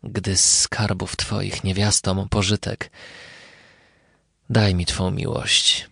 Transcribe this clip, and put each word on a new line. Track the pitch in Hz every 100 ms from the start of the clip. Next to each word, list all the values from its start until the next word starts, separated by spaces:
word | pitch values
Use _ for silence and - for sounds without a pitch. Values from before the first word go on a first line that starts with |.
Gdy | - 101 95 95
z | - -
skarbów | - - 104 95 95 -
twoich | - 104 98 -
niewiastom | 98 95 104 - - 95 98
pożytek, | - 92 104 - - - - - - - - - - - _ _ _ _ _ _ _ _
daj | 110 104
mi | 90 87
twą | - 95
miłość | 95 90 - - - - - -